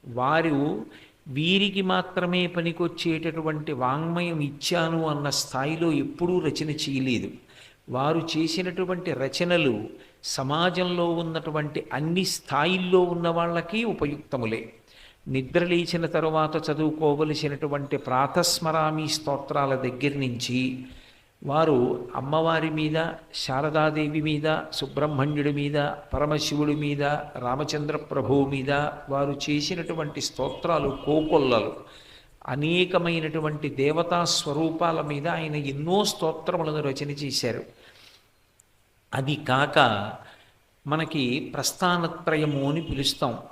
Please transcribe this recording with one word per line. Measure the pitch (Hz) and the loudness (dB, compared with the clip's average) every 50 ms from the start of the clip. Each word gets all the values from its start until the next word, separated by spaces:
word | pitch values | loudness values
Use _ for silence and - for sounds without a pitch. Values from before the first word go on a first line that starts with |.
| - - | -14 -8
వారు | 117 120 127 131 156 165 165 165 147 139 143 151 - - - - - - - - _ _ _ - | -4 -2 0 2 4 4 4 2 2 2 2 0 0 -4 -8 -12 -16 -20 -20 -20 _ _ _ -8
వీరికి | 127 139 156 170 185 196 202 202 185 196 | -4 -2 2 4 4 4 4 2 0 0
మాత్రమే | 190 185 185 185 180 185 - 190 180 175 180 180 180 | 0 2 2 0 0 0 -2 -2 0 2 2 2 0
పనికొచ్చేటటువంటి | 175 175 175 165 170 165 - 175 170 170 170 - 175 160 160 165 170 156 165 160 156 156 151 151 160 | 0 0 -2 -2 -2 0 0 -2 -2 -2 -2 -2 0 0 0 0 -2 -4 -2 -2 -2 -2 -2 -4 -4
వాంగ్మయం | 151 123 127 123 135 147 160 165 170 175 175 175 170 156 | -4 0 0 0 0 0 0 -2 -2 -2 -2 -2 0 -2
ఇచ్చాను | 147 139 143 - - - 175 170 165 165 165 165 160 | -2 -2 -4 -4 -4 0 0 2 2 2 2 0 0
అన్న | 160 147 147 143 143 | 0 0 0 -2 -2
స్థాయిలో | 131 - - - - 127 135 147 160 160 170 170 | -2 -2 -4 -4 -2 -2 -2 -2 0 0 2 2
ఎప్పుడూ | 156 139 135 139 - - 175 175 185 180 | 2 2 0 -2 -2 -2 0 2 2 2
రచన | 160 151 127 - 160 156 | 2 0 -2 0 -2 -4
చేయలేదు. | 143 147 - 143 139 135 131 131 123 104 95 95 - - - _ - - - - - _ _ - | -2 -4 -4 -2 0 0 2 2 2 0 0 -4 -10 -12 -20 _ -20 -20 -20 -20 -20 _ _ -6
వారు | 123 123 135 147 160 165 | -2 0 2 2 2 0
చేసినటువంటి | 156 - - 156 165 160 - 190 180 185 175 185 185 175 185 175 180 175 | 0 -2 -2 0 0 0 0 -2 -2 -4 -2 -2 -2 -2 -2 -4 -2 -4
రచనలు | 143 123 131 135 - - 175 175 175 170 156 135 113 104 104 - - - - - _ _ - | -2 -2 -2 -4 0 0 2 4 4 4 4 4 2 0 -4 -8 -12 -16 -20 -20 _ _ -10
సమాజంలో | - - - 135 131 143 160 170 185 170 180 180 180 175 175 175 170 | -6 -4 -4 -2 0 2 2 2 2 2 2 0 0 0 0 2 2
ఉన్నటువంటి | 170 165 170 165 160 160 151 160 151 156 147 147 147 160 - - | 0 0 -2 -2 -4 -4 -4 -2 -2 -2 -2 -2 -4 -6 -6 -4
అన్ని | - 127 151 160 170 185 185 | -4 -2 0 0 2 0 0
స్థాయిల్లో | 180 - - - - 139 139 147 175 185 185 185 180 180 185 | 0 -2 -6 -6 -2 0 2 2 2 2 0 2 6 6 6
ఉన్న | 180 175 170 170 170 170 | 6 6 2 0 0 0
వాళ్ళకి | 165 170 170 170 170 170 165 165 - 220 240 | 2 2 0 0 0 -2 -2 -2 -2 -2 0
ఉపయుక్తములే. | 226 180 - 156 147 147 143 - - - 131 117 110 110 117 - - - - _ _ - - - - - _ _ - | 0 0 0 -2 -2 -2 -6 -8 -6 -4 -2 -2 -2 -2 -4 -6 -10 -18 -20 _ _ -20 -20 -20 -20 -20 _ _ -4
నిద్ర | 131 135 131 131 - 175 175 | -2 -2 -2 2 2 2 4
లేచిన | 175 175 175 175 165 - 170 165 | 4 2 2 2 0 -2 -2 -2
తరువాత | 156 160 160 156 160 156 156 156 156 156 165 156 - | 0 0 2 2 2 2 2 2 2 0 -2 -2 -2
చదువుకోవలసినటువంటి | 151 143 156 151 151 151 160 151 143 143 160 151 151 143 156 147 143 135 - 147 143 143 143 135 151 | 0 2 2 0 2 2 2 2 4 4 2 0 0 -2 -2 -4 -4 -2 -4 -2 -2 -2 -2 -2 -4
ప్రాతస్మరామి | 135 - - 127 127 139 135 - 175 170 - - - 170 160 156 160 156 156 156 156 156 147 | -4 -2 0 2 2 2 4 2 2 2 2 0 0 0 0 2 2 2 2 0 0 -2 -2
స్తోత్రాల | - - - 147 139 135 - - 151 147 139 135 135 | -4 -4 -2 -2 -2 -2 -4 -2 0 0 2 2 0
దగ్గర | 131 123 123 123 120 143 143 139 | 0 0 -4 -2 0 0 0 0
నుంచి | 143 135 127 120 113 - - 123 127 127 131 127 127 - - - - - - - _ _ _ _ _ - | 0 -2 -2 -2 -4 -4 -2 0 0 0 0 -4 -6 -10 -14 -16 -20 -20 -20 -20 _ _ _ _ _ -6
వారు | 143 135 156 165 160 147 123 120 123 120 - - - - | 0 2 4 4 6 6 4 4 2 0 -2 -6 -8 -8
అమ్మవారి | 131 127 139 151 160 160 165 165 160 160 160 | -6 -4 0 0 2 4 4 2 2 0 0
మీద, | 151 156 156 151 156 160 165 170 - - - - - | -2 0 0 0 0 0 0 -2 -4 -10 -16 -14 -10
శారదాదేవి | - - - 131 131 147 156 151 156 151 156 151 156 156 147 151 156 | -8 -4 -2 -2 0 0 2 2 4 2 4 2 2 0 0 0 0
మీద, | 151 156 151 147 151 156 156 - - - | 0 0 0 0 0 0 0 0 -2 -6
సుబ్రహ్మణ్యుడి | - - 147 135 135 139 143 151 151 131 135 147 151 147 143 147 | -6 -6 -6 -4 -2 0 0 0 2 0 0 0 0 0 0 0
మీద, | 143 143 143 143 143 147 143 147 - - - - - | 0 0 -2 0 0 0 0 0 -4 -6 -8 -6 -2
పరమశివుడి | 139 147 151 151 147 147 - 147 147 151 151 147 | 0 0 2 0 0 0 0 0 0 2 2 2
మీద, | 147 147 143 143 139 143 143 147 147 147 147 - 135 | 0 0 -2 0 0 0 0 0 -2 -4 -8 -10 -6
రామచంద్ర | 123 120 127 139 151 147 - 147 147 147 147 | -2 -2 -2 -2 -2 -2 -2 -4 -2 -2 -4
ప్రభువు | 143 - - - 143 123 110 135 143 139 | -6 -6 -4 -4 -2 0 4 4 4 4
మీద | 135 139 135 131 139 143 143 147 147 - - - - | 2 0 -2 0 0 0 0 0 -2 -4 -8 -8 -4
వారు | 139 139 143 143 147 147 - - | -2 0 0 0 -2 -4 -2 0
చేసినటువంటి | 147 147 147 - 185 170 165 - 170 160 156 151 147 147 | 0 0 0 -2 -4 -6 -4 -4 -4 -4 -4 -4 -6 -6
స్తోత్రాలు | 131 - - - 127 120 - - - 170 170 156 143 139 135 139 - | -6 -6 -4 -4 -4 -4 -4 -4 -2 0 0 2 2 0 -4 -2 0
కోకొల్లలు. | 143 151 160 156 156 175 156 139 127 120 110 104 107 - - - - - - - - - - - - - - - | 2 2 2 4 4 4 4 6 6 4 4 2 0 -6 -10 -16 -18 -20 -20 -20 -20 -20 -20 -20 -20 -20 -16 -8
అనేకమైనటువంటి | - 127 139 147 160 170 180 180 180 185 175 170 170 170 165 160 156 151 160 156 151 151 151 156 147 | -6 -4 -2 0 2 4 2 2 4 2 2 2 2 0 0 -2 -2 -4 -2 -2 -2 -2 -2 -4 -4
దేవతా | - 139 135 143 151 165 170 170 175 175 170 | 0 2 2 4 4 2 2 2 2 0 2
స్వరూపాల | 170 - - - 151 143 147 165 160 160 - 175 170 160 160 | 2 0 0 0 0 0 0 0 0 0 2 0 0 2 0
మీద | 151 147 147 143 143 170 | -2 -2 -4 -4 -2 -2
ఆయన | 170 165 160 156 151 | -2 -2 -4 -4 -4
ఎన్నో | 151 143 135 139 139 151 165 180 202 208 | -4 -4 -4 -4 -4 -2 2 2 2 2
స్తోత్రములను | - - - - 160 156 - - - 175 170 160 156 151 156 | 2 0 0 -2 -2 -2 -2 -4 -2 -2 0 -2 -2 -2 -2
రచన | 147 143 135 139 147 143 | -2 -2 -2 -2 -6 -6
చేశారు. | 143 143 147 139 120 - - 120 110 - - - - - - - - - - - - - _ _ _ _ _ _ _ _ _ _ _ _ _ _ _ _ _ _ - | -6 -6 -6 -4 -2 -2 -2 -2 -2 -4 -8 -12 -16 -20 -20 -20 -20 -20 -20 -20 -20 -20 _ _ _ _ _ _ _ _ _ _ _ _ _ _ _ _ _ _ -4
అది | 139 135 135 151 | -4 -2 -2 -2
కాక | 151 151 - 127 131 147 143 - 160 139 117 107 101 101 107 - - - - - - - _ _ _ _ _ _ _ _ | -4 0 0 2 2 2 4 6 6 6 6 4 2 -2 -6 -8 -12 -16 -20 -20 -20 -20 _ _ _ _ _ _ _ _
మనకి | 143 147 160 160 156 - 156 131 120 123 147 175 - - | -2 -2 -2 -2 -2 -2 0 0 2 0 -2 -2 -4 -6
ప్రస్థానత్రయము | - 131 - - - 190 180 175 175 170 165 165 - - - 156 156 151 147 143 139 139 139 | -4 -4 -4 -2 0 2 2 2 2 0 -2 -4 -4 -2 0 2 2 2 2 2 2 2 0
అని | 147 165 | 0 0
పిలుస్తాం. | 165 - - 135 139 - - - 156 131 113 117 - - | -2 -4 -4 0 0 -2 0 0 -2 -2 -2 -4 -10 -14